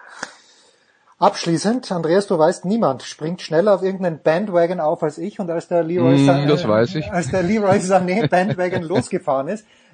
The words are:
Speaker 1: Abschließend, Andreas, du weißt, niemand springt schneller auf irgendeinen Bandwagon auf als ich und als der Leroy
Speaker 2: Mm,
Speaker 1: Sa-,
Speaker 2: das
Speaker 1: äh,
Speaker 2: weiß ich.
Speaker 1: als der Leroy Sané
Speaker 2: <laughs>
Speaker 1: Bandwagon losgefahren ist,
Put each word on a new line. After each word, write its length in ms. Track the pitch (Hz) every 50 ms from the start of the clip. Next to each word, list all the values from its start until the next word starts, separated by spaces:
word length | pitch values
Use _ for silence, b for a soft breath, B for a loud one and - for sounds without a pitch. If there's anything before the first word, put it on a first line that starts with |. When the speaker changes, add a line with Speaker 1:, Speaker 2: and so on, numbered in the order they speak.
| B B B B B B B B B B B B B B B B B B B B B B B -
Speaker 1:
Abschließend, 720 | 170 202 202 - - 175 170 151 - 196 240 262 - -
Andreas, 360 | 190 170 165 156 170 202 202
du 100 | - 202
weißt, 260 | 156 151 170 185 - -
niemand 360 | 175 214 233 196 147 131 -
springt 400 | - - - - 147 160 180 180
schneller 320 | - - 160 156 196 214 202
auf 80 | 180
irgendeinen 400 | 185 190 190 190 190 175 165 139
Bandwagon 580 | - 170 156 175 214 202 175 175 170 170 185 180
auf 220 | 156 151 170 -
als 160 | 170 156 147
ich 220 | - 165 202 - -
und 100 | 196 170
als 180 | 165 170 160
der 140 | - 180 170 165
Leroy 300 | 160 175 180 120 135 139
Speaker 2:
Mm, 120 | 139 139
Speaker 1:
Sa-, 200 | 139 139 139 143
Speaker 2:
das 180 | 147 147 - -
Speaker 1:
äh, 40 |
Speaker 2:
weiß 280 | 110 107 110 120 - -
ich. 160 | 156 - -
Speaker 1:
als 200 | - 175 170 -
der 100 | - 190
Leroy 360 | 175 175 220 220 208 190 190 202
Sané 480 | 170 185 196 180 180 175 185 214 156
Speaker 2:
<laughs> 20 | 143
Speaker 1:
Bandwagon 540 | 175 180 185 214 - 180 180 180 185 185 170
losgefahren 640 | 156 180 233 240 - 190 175 - 151 135 135 135
ist, 180 | 151 208 - b b b b b b